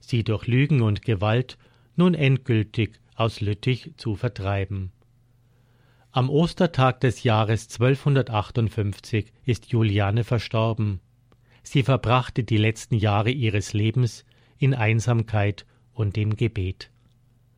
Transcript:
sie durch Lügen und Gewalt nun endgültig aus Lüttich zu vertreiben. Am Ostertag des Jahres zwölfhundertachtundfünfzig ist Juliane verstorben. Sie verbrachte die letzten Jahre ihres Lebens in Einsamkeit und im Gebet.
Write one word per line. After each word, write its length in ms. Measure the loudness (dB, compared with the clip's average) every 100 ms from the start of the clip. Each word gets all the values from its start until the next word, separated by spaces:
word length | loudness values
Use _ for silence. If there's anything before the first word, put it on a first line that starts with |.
sie 240 | -4 -2
durch 240 | -2 -4 0
Lügen 340 | 2 2 2
und 200 | 2 0
Gewalt 540 | -2 0 2 0 -2 -10 _ _ _
nun 180 | 2 2
endgültig 880 | 4 2 2 2 0 0 -2 -2 -4 _
aus 260 | -4 -2 -2
Lüttich 520 | -4 -2 -2 -4 -6 -10
zu 200 | -8 -4
vertreiben. 720 | -6 -4 -4 -2 -4 -6 -10 -12 _ _ _ _ _ _ _ _ _ _ _
Am 180 | -2 0
Ostertag 720 | 2 2 2 0 2 2 2
des 220 | 0 0
Jahres 460 | 0 2 2 0 -4
zwölfhundertachtundfünfzig 1600 | -2 0 2 2 0 0 -2 -2 -2 -2 -2 -4 -6 -4 -4 -4 _
ist 260 | -4 -4 -2
Juliane 540 | 0 2 2 2 0
verstorben. 760 | 0 -2 -2 -2 0 0 -2 -4 -10 _ _ _ _ _
Sie 200 | -4 0
verbrachte 640 | 2 2 2 0 0 -4
die 140 | 0 2
letzten 360 | 2 0 -2
Jahre 380 | 0 2 2 0
ihres 400 | 0 0 -2 -2
Lebens 520 | -2 0 0 -2 -4 -18 _ _ _
in 160 | 0
Einsamkeit 920 | 2 2 2 2 0 0 0 0 -2 -10 _ _
und 240 | -4 -4 -2
im 200 | -2 0
Gebet. 560 | -2 -2 -6 -8 -14 _ _ _ _ _ _